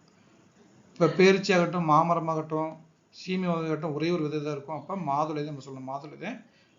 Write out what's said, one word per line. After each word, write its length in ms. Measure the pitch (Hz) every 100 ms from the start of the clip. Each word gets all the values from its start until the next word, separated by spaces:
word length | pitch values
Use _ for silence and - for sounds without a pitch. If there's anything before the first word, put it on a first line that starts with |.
| _ _ _ _ _ _ _ - -
இப்ப 140 | - 160
பேரிச்சை 480 | 156 185 190 196 180
ஆகட்டும், 340 | 170 180 160
மாமரம் 340 | 151 165 170 160
ஆகட்டும், 440 | 160 151 156 160 160 - _ _
சீமை 380 | - - 185 180
ஆகட்டும், 440 | 165 160 151 160
ஒரே 180 | 147 165
ஒரு 120 | 175
விதை 200 | 151 151
தான் 120 | 147 143
இருக்கும். 240 | 135 151
அப்ப 140 | - 190
மாதுளை 460 | 156 139 156 151
தான் 100 | 147
நம்ம 140 | 143 131
சொல்லணும். 260 | 135 131
மாதுளை 280 | 139 - 139
தான் 180 | 175 254 - _ _